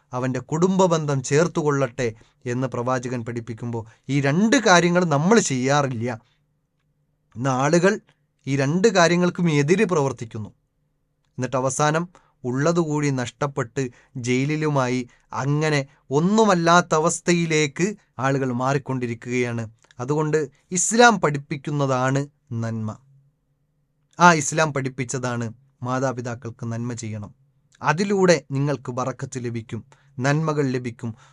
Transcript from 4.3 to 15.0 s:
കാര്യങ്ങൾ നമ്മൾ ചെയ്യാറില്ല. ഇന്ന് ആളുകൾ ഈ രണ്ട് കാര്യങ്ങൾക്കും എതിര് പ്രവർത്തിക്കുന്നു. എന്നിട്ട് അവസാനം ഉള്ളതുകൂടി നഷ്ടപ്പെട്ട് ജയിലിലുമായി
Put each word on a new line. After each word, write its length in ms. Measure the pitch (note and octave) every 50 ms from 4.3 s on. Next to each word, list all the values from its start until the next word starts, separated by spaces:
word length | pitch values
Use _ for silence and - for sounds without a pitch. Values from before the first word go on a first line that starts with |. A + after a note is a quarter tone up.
| C#3 E3+ G#3 A#3 B3
കാര്യങ്ങൾ 500 | C#4 G#3 G#3+ F3+ F3 E3+ F3 F3 F3 F#3
നമ്മൾ 340 | E3+ D3 C#3 D3+ F3+ A3+ A3+
ചെയ്യാറില്ല. 720 | - - C#3 B2+ B2 C3 C#3 D3 D3 C3 C3 A2 A2+ B2 A#2+ A2+ _ _ _ _ _ _ _ _ _ _ _ _ _ _ _ _ _ _ _ _ _ _ -
ഇന്ന് 140 | G#2 B2 C#3
ആളുകൾ 500 | C3 B2+ C3+ D3 E3 F3 E3 G3 G#3+ G#3 - _ _ _ _ _ _ _ - C3+
ഈ 80 | C3+
രണ്ട് 320 | C#3 C3+ C3+ D3+ F3+ F#3+ A#3
കാര്യങ്ങൾക്കും 640 | F#3+ F#3+ E3+ E3 F3 F3 F3+ F3+ F3 - F3+ E3+
എതിര് 340 | D#3 C#3+ C#3+ C#3+ F3+ G3 A3+
പ്രവർത്തിക്കുന്നു. 640 | F3+ F3+ D#3+ C#3 C3+ C3 - A#2+ A2 - A2+ G#2+ F#2+ - _ _ _ _ _ _ _ _ _ _ _ _ _ _ _ _ -
എന്നിട്ട് 200 | B2+ B2 A#2+ C3
അവസാനം 520 | B2+ C3+ C3+ - D3+ D3+ D3+ D#3+ F3 F3+ _ - _ _ _ _ -
ഉള്ളതുകൂടി 680 | B2 B2 C3 C#3 E3 E3+ F3 E3+ D#3 D3 D3+ D3 D3
നഷ്ടപ്പെട്ട് 800 | C#3 C3 A#2+ A#2 - - - C#3 C#3 - C3 A#2 - - C3+ B2 - - _ _ - C3+
ജയിലിലുമായി 840 | A#2+ A#2+ B2+ B2+ C3+ C#3+ D#3 D#3 D#3 D#3 D3 C#3 B2+ B2 B2+ B2+